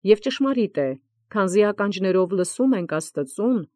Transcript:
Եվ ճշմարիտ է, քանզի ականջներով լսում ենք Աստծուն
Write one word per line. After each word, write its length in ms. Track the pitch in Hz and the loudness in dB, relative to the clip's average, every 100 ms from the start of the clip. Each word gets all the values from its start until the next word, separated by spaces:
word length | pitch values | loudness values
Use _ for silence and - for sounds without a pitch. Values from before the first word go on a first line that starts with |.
Եվ 140 | 190 214 | 4 2
ճշմարիտ 580 | 269 262 269 262 208 - | 2 -2 0 0 0 0
է, 100 | 135 135 _ _ _ | -4 -6 _ _ _
քանզի 300 | 214 190 190 | -2 2 2
ականջներով 680 | 208 208 202 190 190 185 180 | 2 0 -4 -2 0 2 2
լսում 400 | 190 180 - 262 | 0 -2 0 0
ենք 180 | 214 170 | 0 -2
Աստծուն 680 | 156 - - 139 - 220 240 151 | -4 -4 -6 -6 -4 0 0 -4